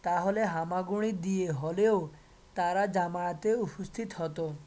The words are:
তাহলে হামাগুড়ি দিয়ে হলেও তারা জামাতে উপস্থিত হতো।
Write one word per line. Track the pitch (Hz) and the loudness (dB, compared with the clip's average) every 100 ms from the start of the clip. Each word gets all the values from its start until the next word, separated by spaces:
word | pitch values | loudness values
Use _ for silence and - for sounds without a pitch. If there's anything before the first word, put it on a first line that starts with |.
তাহলে | 175 175 185 208 | 2 2 2 2
হামাগুড়ি | 214 165 170 180 180 208 220 | 0 0 -2 -2 -2 0 0
দিয়ে | 190 180 190 180 | -2 0 0 0
হলেও | 139 156 180 220 202 156 - - - - | 0 -2 4 4 4 0 -12 -20 -20 -10
তারা | - 175 185 202 | -2 0 2 2
জামাতে | 190 175 175 175 170 214 | 2 0 0 -2 0 0
উপস্থিত | 233 190 - 190 - 226 | 2 0 -4 -8 -6 -8
হতো। | - 160 156 160 147 | -4 -4 -2 -6 -6